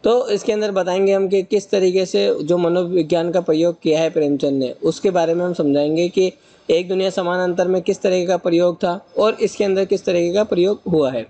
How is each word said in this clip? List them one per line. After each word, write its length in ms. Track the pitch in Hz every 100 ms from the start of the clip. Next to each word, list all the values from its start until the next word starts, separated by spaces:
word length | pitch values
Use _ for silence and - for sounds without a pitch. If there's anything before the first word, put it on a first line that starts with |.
तो 240 | 208 247 226
इसके 260 | 208 -
अंदर 180 | 208 208
बताएंगे 420 | 190 180 185 196
हम 140 | 196 190
कि 160 | 196
किस 260 | 185 208 196
तरीके 360 | 202 185 185
से 380 | 185 202 202 180
जो 140 | 151 180
मनोविज्ञान 760 | 170 175 175 185 156 170 170
का 100 | 175
प्रयोग 400 | 170 156 170 170
किया 180 | 165 156
है 100 | 160
प्रेमचंद 540 | 160 147 143 143 139
ने, 120 | 127 -
उसके 260 | 160 165 202
बारे 240 | 180 165
में 120 | 170
हम 80 | 180
समझाएंगे 560 | 175 147 143 147 160 175
कि 240 | 190 185 - _ - -
एक 200 | 165 180
दुनिया 200 | 190 190
समान 300 | 185 175 180
अंतर 280 | 180 175 180
में 140 | 185
किस 200 | 180 190
तरीके 260 | 202 185 175
का 100 | 175
प्रयोग 380 | 180 170 175
था 300 | 170 180 185 - -
और 160 | 214
इसके 300 | 214 208 -
अंदर 220 | 202 190
किस 200 | 190 190
तरीके 280 | - 175 170
का 100 | 196
प्रयोग 380 | 214 180 185 202 -
हुआ 200 | 160 135
है। 160 | 127